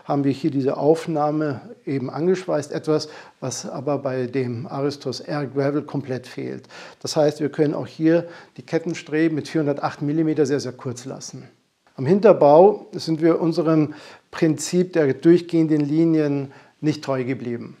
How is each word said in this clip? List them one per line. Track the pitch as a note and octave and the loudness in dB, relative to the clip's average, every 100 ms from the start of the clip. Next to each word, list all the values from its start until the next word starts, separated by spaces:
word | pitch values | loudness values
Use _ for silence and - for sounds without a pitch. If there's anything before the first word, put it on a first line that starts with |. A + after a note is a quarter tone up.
haben | - D3 | -4 0
wir | C#3 | 0
hier | B2+ D#3+ | 0 -2
diese | C#3 C3 - | 0 0 2
Aufnahme | C#3+ D#3+ - D#3 D3+ D3+ D3+ B2+ G#3+ - | 2 2 0 -2 -2 -2 -4 -6 -10 -14
eben | - C3+ B2 | -6 -6 -6
angeschweißt, | C3+ E3+ F#3 F3+ D3+ C#3 | -2 0 0 -2 -4 -4
etwas, | D#3 D#3 D#3 D3+ - - _ | -6 -2 -2 -2 -14 -20 _
was | C3 - G3+ | -8 -8 -10
aber | D#3+ C3+ C#3 | -8 -4 -4
bei | C#3 C3 A#2+ | -2 -4 -4
dem | C3 A#2+ A#2+ D3+ | -2 -4 -6 -8
Aristos | C#3+ C#3+ C#3+ C#3 A#2 | -4 -4 -4 -8 -8
Air | - D3+ C3+ | -6 -6 -4
Gravel | C3+ C#3 D3 | -2 0 -2
komplett | - C#3+ B2 B2+ - | -4 -6 -6 -8 -10
fehlt. | - B2+ C3 - - - - | -10 -10 -10 -14 -20 -20 -12
Das | - D#3+ | -4 0
heißt, | D3+ D3+ | 2 0
wir | C#3+ | -2
können | - D3 | 0 0
auch | - A#2 | -2 -8
hier | - D#3+ E3+ E3+ - - - | 0 2 2 0 -12 -20 -20
die | |
Kettenstreben | - E3 E3 D#3+ - D3+ E3 | -6 -4 -4 -8 -4 0 0
mit | D3+ C#3 | -2 -4
vierhundertacht | D#3+ D3 C#3+ D#3 - | -2 -2 -2 -4 -4
Millimeter | C#3+ D#3 D#3 D3+ C3+ | -2 0 0 2 2
sehr, | C#3 | 0
sehr | B2 | -4
kurz | B2 C3 A#2+ | -8 -10 -10
lassen. | C3 - - C3 B2 _ _ _ _ - | -12 -12 -14 -16 -18 _ _ _ _ -4
Am | C3+ | 2
Hinterbau | G3 G#3 D3 D3 D3+ G3 G#3 - | 6 6 6 8 10 8 6 -4
sind | E3 - D#3+ | -8 -4 0
wir | E3 E3 | 2 2
unserem | E3 E3 D#3+ D#3+ D3 - - - _ | 0 0 2 2 2 -4 -18 -20 _
Prinzip | - E3 C#3+ - F3+ F3+ | 0 0 0 0 0 2
der | E3 C#3+ | 2 2
durchgehenden | C3 E3 E3+ E3+ E3 D#3+ D3+ | 4 6 6 4 0 2 2
Linien | D3 D#3 E3 D#3+ D3 C#3+ C#3 - - _ | 2 2 4 2 2 -2 -6 -12 -20 _
nicht | D3+ D3 | -4 -2
treu | - C3 | -4 -4
geblieben. | B2 B2+ A#2 A#2+ - - | -4 -6 -6 -8 -10 -18